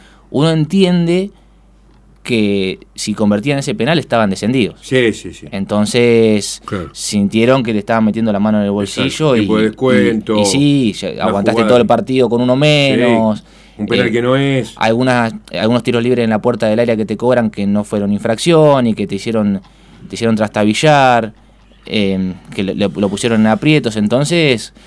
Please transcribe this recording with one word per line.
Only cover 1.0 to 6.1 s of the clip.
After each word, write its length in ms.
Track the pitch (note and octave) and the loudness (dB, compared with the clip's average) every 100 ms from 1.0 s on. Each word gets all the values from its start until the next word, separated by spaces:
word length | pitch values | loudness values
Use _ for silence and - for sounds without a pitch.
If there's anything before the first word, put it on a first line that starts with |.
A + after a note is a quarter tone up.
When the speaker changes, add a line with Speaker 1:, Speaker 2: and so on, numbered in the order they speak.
| E3+ F3 G3 - _ _ _ _ _ _ _ _ | 0 0 -2 -10 _ _ _ _ _ _ _ _
Speaker 1:
que 560 | - A#2 G#2 G2+ F#2+ D#2 - - | -4 0 0 0 -2 -6 -14 -12
si 180 | - | -8
convertían 460 | G#2 G#2+ G#2 B2+ C#3 | -2 0 0 -2 -4
ese 160 | C3+ A2 | -4 -4
penal 240 | A#2 E3 | -2 -2
estaban 280 | A#2 A#2 G#2+ | 0 0 0
descendidos. 520 | F#2+ G#2+ C3 F#2+ - | -2 -2 0 -2 -4
Speaker 2:
Sí, 300 | - C3 A#2 | -2 2 2
sí, 200 | G2 F2+ | -2 -10
sí. 140 | - - | -16 -12
Speaker 1:
Entonces 1080 | G2 G2 G#2 G#2 B2 A#2+ | -8 -4 -2 0 2 4